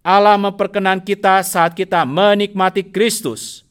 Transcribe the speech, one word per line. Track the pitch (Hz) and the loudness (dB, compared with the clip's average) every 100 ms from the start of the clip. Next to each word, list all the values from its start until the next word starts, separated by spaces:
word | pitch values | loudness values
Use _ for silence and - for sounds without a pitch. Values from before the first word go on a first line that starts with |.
Allah | 170 196 208 202 | 2 4 4 4
memperkenan | 202 196 196 202 190 190 | 0 -4 -4 -2 -2 -2
kita | 190 196 196 190 | -4 -2 2 2
saat | 185 185 170 170 | 0 0 0 -2
kita | 185 175 139 | -2 -2 0
menikmati | 151 208 208 202 202 185 196 180 | 2 2 2 -2 -2 -2 -2 -6
Kristus. | 185 226 214 143 110 - - _ | -2 -2 -2 -8 -10 -14 -18 _